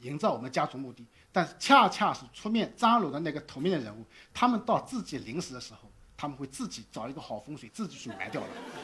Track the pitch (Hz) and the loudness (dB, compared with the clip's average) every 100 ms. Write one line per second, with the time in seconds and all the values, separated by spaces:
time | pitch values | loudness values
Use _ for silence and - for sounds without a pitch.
0 | 123 143 208 123 127 160 139 131 135 120 | -10 -2 0 0 -2 -2 -2 -4 -12 -14
1 | 120 _ _ 185 165 - - 269 202 - | -20 _ _ -2 -2 -2 8 10 10 6
2 | 190 139 127 - 214 226 175 - - 240 | 0 0 -6 -10 0 0 0 2 6 6
3 | 160 139 160 143 - 131 165 170 110 107 | 4 0 -4 -4 -8 -2 2 2 0 -10
4 | 113 - - - 247 226 - 160 - 254 | -16 -20 -16 2 4 4 2 0 0 -6
5 | 180 135 101 147 - 127 - 113 107 - | -6 -8 -6 -6 -6 -10 -14 -18 -20 -20
6 | - - 147 135 139 - 247 - 107 - | -20 -8 -8 -6 -10 -8 -8 -10 -12 -8
7 | 117 135 - 107 - 151 113 - 185 - | -8 -8 -8 -10 -8 -14 -12 -10 -10 -8
8 | 123 - 101 - 95 - - - | -12 -10 -6 -6 -6 -10 -12 -12